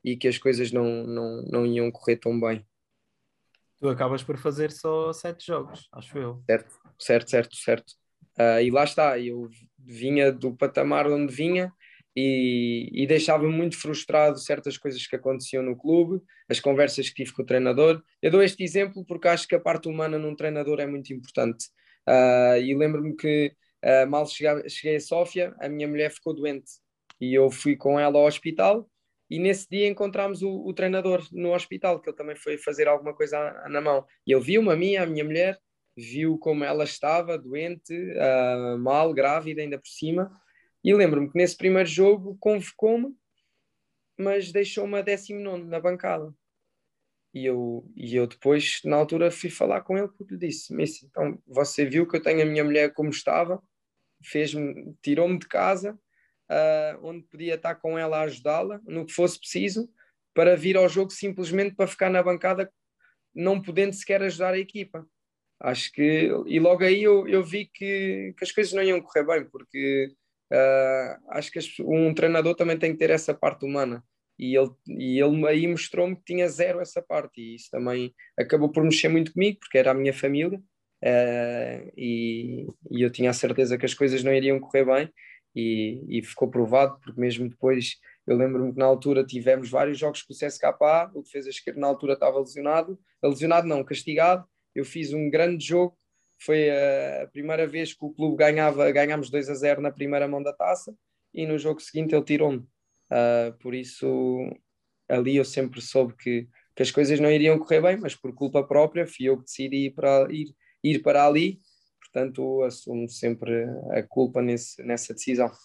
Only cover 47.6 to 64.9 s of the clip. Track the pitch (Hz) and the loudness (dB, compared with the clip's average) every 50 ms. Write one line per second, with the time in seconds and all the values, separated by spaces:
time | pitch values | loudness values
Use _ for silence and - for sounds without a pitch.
47.6 | 120 120 117 120 120 - - - - 117 123 123 120 120 - _ - 139 147 147 | -4 -6 -6 -8 -12 -14 -18 -14 -10 -2 0 0 0 0 -4 _ 2 2 4 4
48.6 | 143 - - - - 160 147 147 156 151 170 165 170 170 165 - - 170 - - | 2 -2 -6 -6 -2 0 2 2 2 0 0 2 2 0 0 -2 -10 -10 -2 -2
49.6 | - 185 - 190 185 - 190 196 202 196 196 _ 196 - 190 180 175 165 - - | 0 0 0 -2 -2 -4 -4 -4 -4 -6 _ _ -16 -14 -10 -8 -8 -8 -8 -10
50.6 | - - - 151 156 156 - - _ 139 _ 151 151 147 - - _ _ 131 131 | -12 -10 -4 -4 -4 -4 -4 -12 _ _ _ -4 -4 -4 -6 -10 _ _ -2 -2
51.6 | 143 139 - - 147 135 131 160 170 170 - 160 160 160 160 160 156 156 151 151 | -2 0 0 -2 -2 0 0 0 0 0 -2 -2 0 0 2 2 0 0 0 0
52.6 | 151 147 147 147 147 147 - - 156 151 147 - - - - 170 175 170 185 190 | 0 2 2 2 2 2 0 -4 -4 -4 -4 -4 -2 0 0 0 0 -2 -4 -8
53.6 | _ _ _ _ _ _ _ _ _ _ _ _ - - - 151 151 151 147 151 | _ _ _ _ _ _ _ _ _ _ _ _ -20 -8 -4 -4 -4 -4 -4 -6
54.6 | 147 143 127 - - 156 156 _ - 143 143 156 170 175 180 170 - _ - - | -8 -8 -8 -12 -16 -18 -20 _ -4 -2 2 2 2 0 0 -4 -6 _ -2 0
55.6 | 185 185 196 185 190 202 220 214 _ _ _ _ _ _ _ _ _ _ - 156 | 0 0 0 -2 -4 -10 -12 _ _ _ _ _ _ _ _ _ _ _ 0 0
56.6 | 156 156 156 156 151 151 151 - - 165 170 170 - _ - 151 170 170 165 165 | 2 2 2 0 -2 -4 -8 -10 -14 -14 -14 -14 -18 _ -16 -10 -6 -6 -6 -4
57.6 | 165 165 165 - - 160 160 165 160 160 156 156 156 151 131 120 _ 147 151 - | -4 -8 -8 -6 -6 -6 -4 -4 -2 -2 -2 -2 -2 -4 -6 -6 _ -2 -2 0
58.6 | 95 - 104 208 - - 160 165 156 - - - 175 175 175 - - - - 180 | -2 -4 -8 -12 -14 -10 -8 -8 -8 -6 0 2 2 2 2 -4 -14 -8 -4 -4
59.6 | 196 202 190 220 233 - _ _ _ _ _ _ _ _ _ 165 165 175 180 156 | -4 -2 -2 -4 -8 -8 _ _ _ _ _ _ _ _ _ 6 6 6 6 6
60.6 | 151 190 190 190 185 175 160 190 190 190 - - 202 202 190 190 185 160 170 190 | 2 2 4 4 4 4 4 0 -2 -2 -4 -8 -8 -8 -6 -6 -6 -2 0 0
61.6 | 202 202 196 208 196 190 - - 196 185 185 180 180 180 175 170 - 185 190 185 | 0 -2 0 -2 -2 -2 0 -2 0 2 2 2 2 2 0 0 0 -2 -2 -2
62.6 | 190 190 _ _ _ _ _ _ _ _ _ _ _ _ _ 160 170 190 196 196 | -4 -6 _ _ _ _ _ _ _ _ _ _ _ _ _ -2 0 0 0 0
63.6 | 196 180 160 185 196 196 190 196 - - 196 190 190 190 165 160 185 185 185 190 | -2 -4 0 0 0 0 -2 -8 -4 0 0 0 0 -2 -2 -2 -2 -2 -2 -2
64.6 | 196 196 - 208 190 - | -4 -8 -10 -14 -14 -12